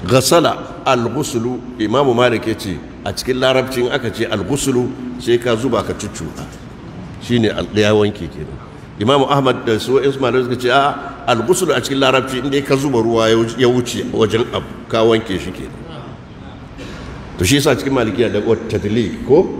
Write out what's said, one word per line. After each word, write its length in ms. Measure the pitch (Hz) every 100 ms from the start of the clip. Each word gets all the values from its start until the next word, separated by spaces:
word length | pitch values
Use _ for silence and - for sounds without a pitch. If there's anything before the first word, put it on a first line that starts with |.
| 92
Ghasala 720 | 127 - 170 139 - - -
al-ghuslu, 760 | 135 127 117 127 143 120 117 123 123 123
Imamu 360 | 107 123 139 117
Malik 300 | 123 110 110
ya 80 | 110
ce, 220 | 101 80 - -
a 80 | 101
cikin 240 | 95 123 127
Larabci 480 | 131 131 120 120
in 80 | 123
aka 160 | 139 113
ce 140 | 95
al-ghuslu, 640 | 107 104 90 139 139 123 120 - - -
sai 180 | 110 117
ka 160 | 123 110
zuba 260 | 127 113
ka 80 | 95
cuccuɗa. 520 | 87 104 - 78 - - - - - - - - -
Shi 180 | - 120
ne 100 | 107
al-, 180 | 80 87 104
ya 160 | 104
wanke 320 | 107 104 - 78
kenan. 240 | - 78 - - - - -
Imamu 300 | 104 143 135
Ahmad 360 | 143 131 120 -
da 120 | 110
su 140 | 110 131
wa'insu 180 | 139 135
malamai 240 | 131 127 123
suka 80 | 123
ce, 140 | 120
a'a, 520 | 135 139 - - - -
al-ghuslu 440 | 117 110 180 170 127
a 40 |
cikin 200 | 117 135
Larabci, 380 | 135 131 123 127
in 60 | 135
dai 120 | 139
ka 140 | 143 135
zuba 200 | 143 120
ruwa 300 | 113 117 113
ya 80 | 113
wuce, 200 | 113 117
ya 80 | 123
wuce 360 | 123 120 101 -
wajen 280 | - 110 110 120 101
abu, 80 | - - -
ka 160 | 113
wanke 320 | 113 113 107 92
shi 140 | 92
kenan. 240 | - 65 - - 151 - - - - - - - - - - - - - -
To 80 |
shi 120 | 95 143
yasa 200 | 143 127
cikin 160 | 139
Malikiya 400 | 135 110 98 110
da 80 | 101
wat 300 | 107 - 110
tadlik, 540 | 107 101 110 101 80 62
ko? 160 | 147 -